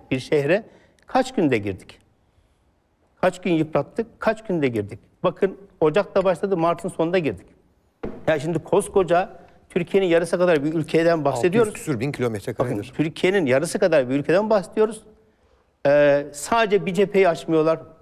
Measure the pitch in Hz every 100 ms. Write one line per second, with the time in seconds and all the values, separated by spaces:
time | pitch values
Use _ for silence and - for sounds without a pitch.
0 | - 131 - 151 143 190 - - _ _
1 | _ 254 254 - 147 117 101 92 - -
2 | _ _ _ _ _ _ _ _ _ _
3 | _ - 185 - 202 165 156 156 139 -
4 | 226 - - 220 - 175 139 113 101 110
5 | _ _ 180 170 190 - - - 156 156
6 | 202 202 185 170 202 185 165 170 190 -
7 | 165 185 147 90 - _ _ _ _ _
8 | - - - 156 151 160 - 185 196 202
9 | 170 175 190 - - _ _ - 170 196
10 | 190 160 156 180 180 160 143 160 151 160
11 | 165 165 143 123 185 208 214 190 - 120
12 | 139 135 123 107 131 113 123 113 - -
13 | 156 151 185 202 143 131 165 220 190 160
14 | 123 139 143 196 214 214 180 - 220 214
15 | - _ _ _ _ _ _ _ 143 147
16 | 147 143 143 - - 233 220 202 165 180
17 | 196 196 185 - - 160 156 160 - -